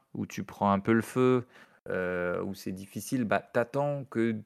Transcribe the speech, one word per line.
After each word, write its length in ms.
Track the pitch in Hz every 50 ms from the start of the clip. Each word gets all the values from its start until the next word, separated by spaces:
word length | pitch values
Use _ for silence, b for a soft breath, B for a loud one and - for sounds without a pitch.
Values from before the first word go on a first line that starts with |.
| _ _ -
où 100 | 113 104
tu 180 | - - - 95
prends 300 | - - - 101 101 98
un 60 | 98
peu 160 | 98 113 113
le 80 | 113 110
feu, 420 | - - 127 127 127 127 123 120 b b b b b b b _ -
euh, 520 | 95 92 92 90 90 90 90 90 87 90 95
où 120 | 95 95
c'est 180 | - - 104 95
difficile, 520 | 92 98 - - 107 98 - 139 127 120
bah, 160 | 98 101 95
t'attends 640 | - - - 123 117 - - 139 143 147 143 143 127 -
que 280 | - 117 113 117 113 107 104